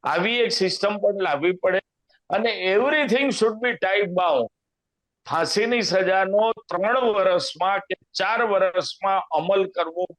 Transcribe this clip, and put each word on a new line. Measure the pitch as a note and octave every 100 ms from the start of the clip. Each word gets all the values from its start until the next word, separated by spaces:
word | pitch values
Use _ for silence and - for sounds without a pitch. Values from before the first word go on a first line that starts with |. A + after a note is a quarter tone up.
આવી | B2+ D#3+ F#3+ A#3+
એક | A3+
સિસ્ટમ | - F#3+ F3+ G3+ G#3
પણ | G#3 G3
લાવવી | F3+ C#3+ E3+
પડે | F#3 F#3 F#3 - _ _ _ _
અને | G3 A3+ G3+ F#3
everything | G3+ C4 D4+ C#4 A#3
should | C#4 G#3 A3+ A3
be | A#3+
time | G#3+ F#3+ G3 G3+
bound. | F3+ F3+ C#3+ A2+ _ _ _ _ _ _ _ -
ફાંસીની | D#3 E3 G3+ A#3 A#3+
સજાનો | G3+ F#3 F#3 F#3+ F#3+ G3+ A3
ત્રણ | A3 _ F3 G3+ B3+
વર્ષમાં | B3 G3+ F#3+ F3+ - D#3 F3+ G3
કે | - F#3+ _
ચાર | - G3 A3+
વર્ષમાં | A#3 G3 F#3 F3 - - G3 F#3+
અમલ | - D#3 E3+ G3
કરવો | F#3+ F3 E3 E3+ F3+